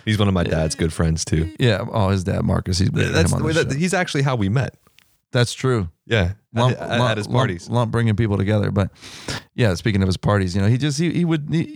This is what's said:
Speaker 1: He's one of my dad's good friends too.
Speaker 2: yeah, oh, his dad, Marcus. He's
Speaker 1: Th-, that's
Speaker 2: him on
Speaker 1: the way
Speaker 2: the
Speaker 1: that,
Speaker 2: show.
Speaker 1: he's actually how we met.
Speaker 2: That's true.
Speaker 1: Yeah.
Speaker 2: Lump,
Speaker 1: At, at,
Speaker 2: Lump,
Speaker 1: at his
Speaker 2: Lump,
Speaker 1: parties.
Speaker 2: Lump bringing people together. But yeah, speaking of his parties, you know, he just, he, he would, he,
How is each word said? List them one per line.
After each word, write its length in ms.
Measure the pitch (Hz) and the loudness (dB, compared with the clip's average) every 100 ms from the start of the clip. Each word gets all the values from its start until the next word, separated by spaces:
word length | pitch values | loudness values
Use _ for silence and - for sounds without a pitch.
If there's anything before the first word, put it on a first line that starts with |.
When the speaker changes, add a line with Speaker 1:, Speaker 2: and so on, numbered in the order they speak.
Speaker 1:
He's 140 | - 107 | -2 2
one 100 | 101 | 2
of 60 | |
my 100 | 95 | 2
dad's 320 | 82 80 80 - | 2 0 0 0
good 160 | 85 | -2
friends 320 | - 80 80 | 0 0 0
too. 280 | - 80 80 - | 0 -2 -2 0
Speaker 2:
yeah, 260 | 127 98 110 | 0 2 -2
oh, 180 | 110 95 | 0 0
his 120 | 98 | 0
dad, 200 | 92 95 | 0 -2
Marcus. 340 | 87 87 - 87 | 0 0 0 0
He's 120 | 90 | 0
Speaker 1:
Th-, 200 | - - | 0 0
that's 200 | 147 175 | 2 2
Speaker 2:
him 20 | |
on 60 | - | 0
Speaker 1:
the 40 | 156 | 0
way 40 | |
Speaker 2:
the 120 | 160 | 0
Speaker 1:
that, 80 | 143 | 0
Speaker 2:
show. 60 | 135 | 0
Speaker 1:
he's 140 | 180 | 0
actually 280 | 185 180 147 | 0 -2 0
how 140 | 139 127 | 0 0
we 120 | 98 | 0
met. 280 | 127 117 - _ _ _ _ _ | 0 -2 -8 _ _ _ _ _
Speaker 2:
That's 200 | 123 120 | 0 0
true. 380 | - 131 120 85 - - | 0 0 0 -2 -8 -2
Speaker 1:
Yeah. 280 | 113 90 101 _ | 0 0 -2 _
Speaker 2:
Lump, 220 | 117 123 - | 0 0 0
Speaker 1:
At, 20 | - | -2
at, 100 | 120 | 0
Speaker 2:
Lump, 120 | 123 | 0
Speaker 1:
at 60 | 107 | -2
his 80 | 104 | -2
Speaker 2:
Lump, 100 | 123 | 0
Speaker 1:
parties. 320 | 127 85 - | 0 -4 -4
Speaker 2:
Lump 220 | 120 113 | -2 0
bringing 240 | 117 117 104 | 0 0 2
people 220 | 110 101 | 2 0
together. 320 | 98 107 98 | 0 0 0
But 200 | 98 95 - - - - - - | 0 -2 -4 -20 -16 -10 -10 -8
yeah, 200 | - 113 | -2 0
speaking 260 | 85 113 101 | 0 0 2
of 40 | 95 | 2
his 100 | 85 | 0
parties, 380 | - 104 92 | 2 2 0
you 80 | 98 | 0
know, 60 | 98 | 2
he 100 | 123 | 2
just, 200 | 151 143 | 0 -2
he, 140 | 175 | -2
he 120 | - 170 | 0 0
would, 220 | 160 147 | 0 0
he, 140 | 156 294 | -2 -2